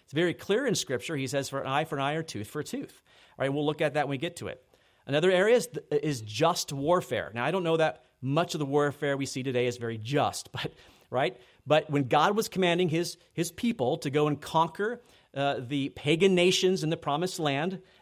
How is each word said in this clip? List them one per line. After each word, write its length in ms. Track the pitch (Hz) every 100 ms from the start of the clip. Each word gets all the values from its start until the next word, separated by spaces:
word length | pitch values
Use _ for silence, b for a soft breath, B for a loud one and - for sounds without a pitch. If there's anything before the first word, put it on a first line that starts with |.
It's 100 | _
very 220 | 143 175 160
clear 320 | - 208 277
in 80 | 170
Scripture. 400 | - 135 196 151
He 100 | 135
says, 220 | 139 135
"For 120 | 139
an 60 | 117
eye 180 | 139 156
for 100 | 143
an 60 |
eye 120 | 139
or 100 | 156
tooth 240 | 160 107 101
for 120 | 151
a 40 |
tooth." 380 | 147 262 - - b b b -
All 60 |
right, 100 | 135
we'll 120 | 139 147
look 160 | 151
at 140 | 156 147
that 120 | 143
when 40 |
we 60 | 139
get 180 | 170 -
to 100 | 98
it. 160 | - _ b b b -
Another 240 | 143 175
area 240 | 180 208 240
is, 140 | 175 - -
is 300 | 147 156 131
just 500 | 107 107 160 175 -
warfare. 600 | 139 143 180 175 113 73
Now, 100 | 117
I 60 | 131
don't 140 | 190
know 140 | 170 160
that 260 | 156 - b _
much 320 | 127 147 170
of 60 | 160
the 60 | 139
warfare 520 | 147 147 139 147 135
we 80 | 131
see 160 | 131
today 240 | 131 123 123
is 120 | 120
very 200 | 117 113
just, 540 | 110 143 110 - -
<laughs> 20 |
but, 180 | - 147 B B B _
right? 260 | 127 156 185 B B -
But 240 | 151 151
when 140 | 147
God 320 | 131 151 170 208
was 120 | 220
commanding 420 | 185 180 170 180
his, 280 | 160 170 - b
his 180 | - 165
people 460 | - 233 - 123 139
to 120 | 147
go 160 | 143 151
and 120 | 147
conquer, 640 | - 160 165 - 208 240 b b b 135
uh, 200 | 139 123
the 300 | 123 143 139
pagan 460 | - 143 160 196 180
nations 480 | 180 180 185 190
in 80 | 156
the 60 | 165
promised 420 | - 147 180 -
land, 420 | 151 139 170 185 b b